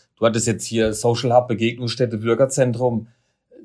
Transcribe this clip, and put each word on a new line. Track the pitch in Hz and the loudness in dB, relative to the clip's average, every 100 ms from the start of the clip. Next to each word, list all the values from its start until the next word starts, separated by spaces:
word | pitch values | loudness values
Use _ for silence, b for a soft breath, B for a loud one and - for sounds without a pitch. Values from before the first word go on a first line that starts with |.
| b - | b 0
Du | 113 | 0
hattest | 113 113 | 2 0
jetzt | 101 - | -2 -2
hier | 117 110 | 0 0
Social | 107 120 117 127 | 0 0 0 2
Hub, | 120 123 | 2 2
Begegnungsstätte, | 104 113 117 120 - 120 110 | 0 -2 -2 -6 -2 -2 -2
Bürgerzentrum. | 113 117 135 - 127 117 127 113 - b b b _ - | 0 2 2 2 0 0 -2 -2 -6 b b b _ -20